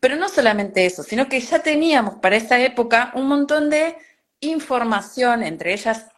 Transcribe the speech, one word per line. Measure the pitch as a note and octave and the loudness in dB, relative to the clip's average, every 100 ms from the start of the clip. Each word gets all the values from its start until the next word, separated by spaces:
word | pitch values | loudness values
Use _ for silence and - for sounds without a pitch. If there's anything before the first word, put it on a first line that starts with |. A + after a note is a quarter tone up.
Pero | C4 D4+ | -2 0
no | F#4+ | -2
solamente | D#4+ A#3 G#3 G3 F#3+ F3+ | 2 2 2 -2 0 0
eso, | F3+ | -2
sino | - A3 C4+ | -6 -4 -2
que | C4 | -4
ya | B3 D#4+ | -2 -2
teníamos | D#4+ D4+ E4 C#4 G#3 - | 0 0 2 2 0 0
para | F#3 G#3+ | 0 2
esa | A3+ B3 | 2 2
época | B3+ B3 A#3 A3+ B3 | 2 0 2 2 2
un | B3 C4+ | -2 0
montón | C#4+ C#4+ D4+ D4 | 0 2 0 2
de | D4+ E4 E4 _ _ _ _ | 0 0 -4 _ _ _ _
información, | D4 D#4+ - B3 A#3 G3+ G3+ B3+ B3 A#3 | -6 -4 -2 -2 0 -2 -4 -2 0 0
entre | E3+ D#3+ E3+ | -2 -6 -4
ellas | G#3 A3+ A3 - | -4 -2 -4 -6